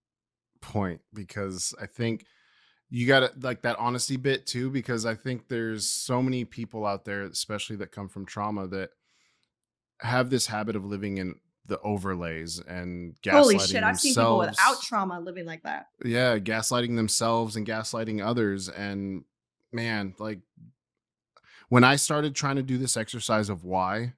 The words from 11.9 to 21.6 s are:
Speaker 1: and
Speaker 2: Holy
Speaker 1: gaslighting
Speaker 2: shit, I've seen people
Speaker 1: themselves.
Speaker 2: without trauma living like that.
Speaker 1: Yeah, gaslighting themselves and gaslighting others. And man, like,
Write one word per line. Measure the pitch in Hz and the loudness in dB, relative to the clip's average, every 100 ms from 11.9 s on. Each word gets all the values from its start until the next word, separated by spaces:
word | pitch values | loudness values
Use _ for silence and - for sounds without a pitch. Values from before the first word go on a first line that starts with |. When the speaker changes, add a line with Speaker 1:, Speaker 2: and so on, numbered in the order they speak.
| 101 95 87 85 80 82 85 | -2 -2 -4 -6 -6 -8 -10
Speaker 1:
and | - 90 90 87 85 - - | -10 -10 -8 -8 -12 -6 6
Speaker 2:
Holy | 294 262 196 | 10 10 8
Speaker 1:
gaslighting | 190 | 4
Speaker 2:
shit, | 233 | 2
I've | 220 - | 2 2
seen | 277 | 2
people | 233 165 113 | 6 6 6
Speaker 1:
themselves. | - 202 | 4 4
Speaker 2:
without | 226 269 | 4 4
trauma | - 214 190 175 | -2 -2 -2 -6
living | 175 180 165 | -10 -10 -12
like | 160 | -10
that. | 147 - - _ | -10 -10 -12 _
Speaker 1:
Yeah, | 120 120 127 110 | -2 2 4 2
gaslighting | 98 113 - 123 120 117 | 0 -2 0 0 2 0
themselves | 110 - 117 117 113 110 | 2 2 2 2 0 -4
and | 104 | -4
gaslighting | 110 110 113 113 107 104 | -4 -4 -4 -4 -2 0
others. | 120 104 98 92 | 2 2 0 -6
And | 87 101 98 98 92 - _ _ _ _ | -8 -6 -4 -6 -8 -12 _ _ _ _
man, | 117 117 107 98 92 | -6 -4 -4 -6 -8
like, | 107 95 - - 120 _ _ _ _ _ _ _ _ - | -10 -10 -14 -20 -20 _ _ _ _ _ _ _ _ -20